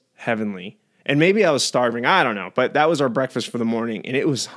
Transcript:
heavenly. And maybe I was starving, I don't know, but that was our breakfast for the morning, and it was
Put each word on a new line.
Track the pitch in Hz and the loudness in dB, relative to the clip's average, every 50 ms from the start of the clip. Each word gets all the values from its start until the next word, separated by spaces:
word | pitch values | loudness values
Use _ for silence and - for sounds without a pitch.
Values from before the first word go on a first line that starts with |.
| _ _ _ | _ _ _
heavenly. | - - 123 117 107 110 104 98 92 90 104 - _ _ _ _ _ - | -10 -4 -4 -2 -2 -2 -6 -6 -8 -12 -14 -16 _ _ _ _ _ -4
And | - 143 147 | -2 2 2
maybe | 160 190 202 220 202 | 4 4 4 4 2
I | 170 | 2
was | 143 123 | 2 0
starving, | - - - 123 123 117 113 120 123 | 0 0 0 0 0 0 0 0 2
I | 147 190 185 151 | 4 4 4 4
don't | 120 107 | 2 0
know, | 101 90 87 - | -4 -6 -6 -2
but | 127 127 - - | 0 0 2 2
that | 143 156 160 | 2 2 4
was | 170 135 | 2 2
our | 143 123 | 0 0
breakfast | 110 135 131 127 - 127 110 - | 0 0 -2 -2 -2 -6 -6 -4
for | - 120 | -4 -4
the | 113 | -2
morning, | 113 113 113 117 113 110 95 - | -2 -2 -2 -2 -4 -6 -6 -6
and | - 131 | -4 -2
it | 139 - | 0 0
was | - 135 110 - - - | 0 0 -2 -4 -8 -10